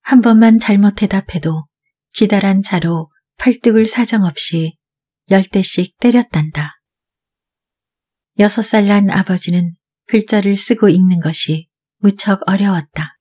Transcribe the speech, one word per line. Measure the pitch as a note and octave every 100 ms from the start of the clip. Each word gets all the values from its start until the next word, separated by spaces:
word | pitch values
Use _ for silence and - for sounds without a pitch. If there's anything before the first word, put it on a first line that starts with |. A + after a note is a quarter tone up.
한 | - C4
번만 | A#3 A3 A3+ A3+
잘못 | - G3+ G3+
대답해도 | G3+ G3+ F#3+ - E3 E3 D#3+ D3+ _ _ _ _
기다란 | - G#3 G3+ G3 F#3+
자로 | G3 F3+ E3 E3 D#3 _ _ _
팔뚝을 | C4 A#3 A#3+ A3
사정없이 | A3 A#3+ A3+ A3 F3+ C#3+ - E3 D#3+ _ _ _ _ _ _
열 | F#3+
대씩 | F#3+ G3 F#3 - F3+ _
때렸단다. | A#3+ A#3+ A#3 D#3+ D#3 D3 D3+ _ _ _ _ _ _ _ _ _ _ _ _ _ _ _ _ -
여섯 | G#3 A#3
살 | G#3+ A3
난 | G3+ G3+ G3
아버지는 | F#3+ F#3 F3+ - F3 F3 E3+ _ _ -
글자를 | A3+ A3 G#3+ G3 G3+
쓰고 | - A3+ G#3
읽는 | F3+ F#3 F3
것이 | D#3+ D#3+ - D#3+ - _ _ _
무척 | G3+ G3 - G3 -
어려웠다. | F#3+ G3+ F3+ D3 - D#3 _